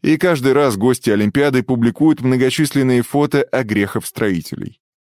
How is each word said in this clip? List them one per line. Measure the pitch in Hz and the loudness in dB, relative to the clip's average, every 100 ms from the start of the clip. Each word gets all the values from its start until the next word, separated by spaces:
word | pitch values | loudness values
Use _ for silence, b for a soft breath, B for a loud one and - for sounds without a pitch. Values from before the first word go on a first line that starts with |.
И | - 156 | -2 0
каждый | 185 156 127 | 0 0 2
раз | 131 139 101 | 2 2 2
гости | 117 127 - | 0 0 0
Олимпиады | 104 107 139 143 127 | 0 0 0 0 0
публикуют | 123 127 117 - 156 151 | -2 0 0 2 2 2
многочисленные | 127 131 131 - 147 143 131 123 | 0 0 0 0 -2 0 2 0
фото | 117 143 147 143 | 0 0 0 0
огрехов | 135 127 117 104 101 110 - | 0 -2 -2 -2 -2 -4 -8
строителей. | - 107 87 - - - - _ _ | -4 -2 -2 -6 -10 -12 -14 _ _